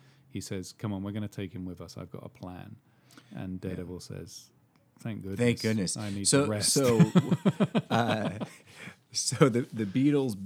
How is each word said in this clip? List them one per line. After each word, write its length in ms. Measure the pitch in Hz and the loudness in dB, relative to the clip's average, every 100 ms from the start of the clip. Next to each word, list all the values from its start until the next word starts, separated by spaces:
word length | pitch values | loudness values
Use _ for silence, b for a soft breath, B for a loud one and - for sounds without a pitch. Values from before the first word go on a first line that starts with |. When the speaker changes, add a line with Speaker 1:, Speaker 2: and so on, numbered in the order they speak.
| b b _ | b b _
Speaker 1:
he 100 | 101 | -12
says, 320 | - 98 92 | -8 -8 -10
"Come 200 | - 107 | -8 -6
on, 100 | 98 | -4
we're 80 | 98 | -6
gonna 140 | 107 104 | -6 -8
take 240 | - 98 | -8 -10
him 120 | 90 90 | -8 -10
with 140 | 87 | -10
us. 180 | 85 - | -14 -14
I've 120 | 87 | -14
got 120 | - | -14
a 40 | - | -16
plan." 480 | - 92 92 98 107 B B B B - | -16 -16 -14 -16 -18 B B B B -16
And 200 | - 92 | -10 -8
Speaker 2:
Yeah. 160 | 92 92 | -8 -8
Speaker 1:
Daredevil 280 | 90 87 90 | -8 -8 -12
says, 500 | - 95 85 - - _ _ _ _ _ | -12 -12 -12 -16 -20 _ _ _ _ _
"Thank 220 | 117 104 | -10 -10
goodness. 160 | 95 95 | -8 0
Speaker 2:
Thank 220 | 120 117 | 2 2
goodness. 340 | 110 110 90 113 | 0 0 0 -2
Speaker 1:
I 140 | 104 | -6
need 180 | 98 98 | -2 4
Speaker 2:
So, 160 | 139 | 4
Speaker 1:
to 60 | 143 | 4
rest." 220 | 107 - | 2 2
Speaker 2:
so, 380 | 147 131 113 - 175 - - - | 4 6 8 8 6 4 2 2
Speaker 1:
<laughs> 400 | - - 214 - | 2 2 0 2
Speaker 2:
uh, 400 | 117 117 110 107 - 151 B B B B B _ | 2 2 0 -2 -4 -8 B B B B B _
so 380 | - - 123 139 | -6 -4 4 6
the, 140 | 117 143 | 6 -2
the 120 | 113 | -4
Beatles' 520 | 104 131 143 143 135 95 | -2 2 2 2 0 -4